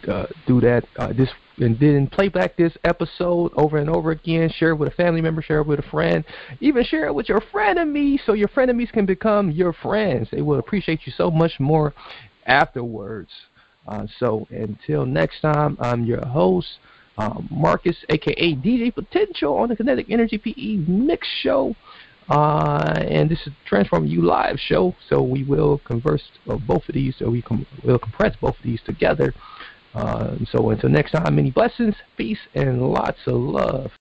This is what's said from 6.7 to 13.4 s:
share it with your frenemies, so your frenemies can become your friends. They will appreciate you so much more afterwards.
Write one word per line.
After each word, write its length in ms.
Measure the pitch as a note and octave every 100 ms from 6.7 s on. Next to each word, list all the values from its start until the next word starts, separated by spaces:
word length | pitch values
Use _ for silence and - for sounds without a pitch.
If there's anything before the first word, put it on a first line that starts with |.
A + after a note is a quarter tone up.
| C4
share 240 | B3 D#4 -
it 80 |
with 140 | C#4+ -
your 120 | G#3 -
frenemies, 680 | G4+ G#4+ F4+ D#4+ D4 C#4+ C#4 -
so 60 |
your 160 | G#3+ G3+
frenemies 420 | - B3+ A#3+ A#3
can 160 | A#3 G3
become 440 | F#3+ A3 G#3 G3+
your 220 | D3+ F3+
friends. 560 | D#3+ - G#3 G#3 B2+ A2
They 100 | C#3+
will 160 | D3 C#3+
appreciate 420 | - G#3 - D#3+
you 80 | - -
so 140 | F3
much 300 | D#3+ E3 -
more 340 | C3+ D#3 D3+ - - - A2+ _ -
afterwards. 840 | C3 D#3+ C3 A#2+ A2 G2+ A2 F2 -